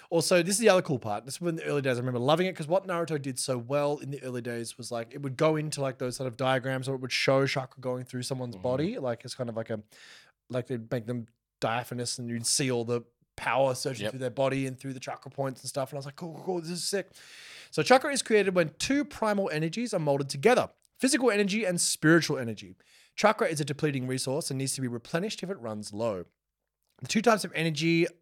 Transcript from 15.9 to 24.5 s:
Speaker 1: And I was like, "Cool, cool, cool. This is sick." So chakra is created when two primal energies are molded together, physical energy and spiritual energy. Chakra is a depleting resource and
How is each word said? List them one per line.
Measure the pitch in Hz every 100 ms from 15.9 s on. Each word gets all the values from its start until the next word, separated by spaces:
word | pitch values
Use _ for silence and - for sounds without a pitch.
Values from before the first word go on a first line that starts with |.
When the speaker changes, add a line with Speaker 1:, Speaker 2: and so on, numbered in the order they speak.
Speaker 1:
And | 143
I |
was | 135
like, | -
"Cool, | 170 143
cool, | 139
cool. | 175
This | 160
is | 175 -
sick." | 196 180 - - - - - -
So | -
chakra | 147 262 294
is | 269
created | - 214 196 180
when | 165 -
two | - 277
primal | 294 - 220 202 190
energies | 151 160 190 240
are | 185
molded | 151 139 139
together, | 143 202 240 113 _ _ _
physical | 262 277 254
energy | 202 202 208 190
and | 175
spiritual | - - 156 165 151 139
energy. | 117 107 92 - _ _ _ -
Chakra | 208 214 202
is | 151
a | 151
depleting | 143 156 135 127
resource | 131 139 131
and | -